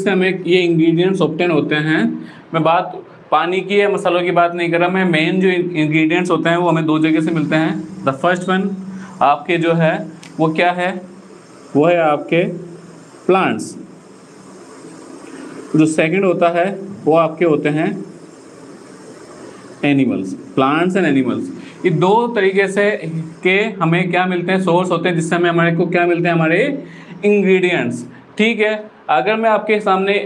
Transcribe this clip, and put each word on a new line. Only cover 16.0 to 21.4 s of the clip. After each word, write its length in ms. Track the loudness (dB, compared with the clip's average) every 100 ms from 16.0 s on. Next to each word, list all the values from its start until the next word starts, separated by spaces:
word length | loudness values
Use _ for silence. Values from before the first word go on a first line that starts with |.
| 0 2 0
होता 240 | 2 0
है 160 | 2 -2 -4 -12 -4 2
वो 100 | 2
आपके 300 | 2 0 0
होते 240 | 2 0
हैं 220 | 0 -2 -4 -10 -16 -20 -20 -20 -20 -20 -20 -20 -20 -20 -20 -20 -20 -20 -20 -20 -4 0
animals, 500 | 2 2 -2 -6 -10 -6 0
plants 420 | 0 2 0 2
and 160 | 2
animals। 720 | 2 0 -2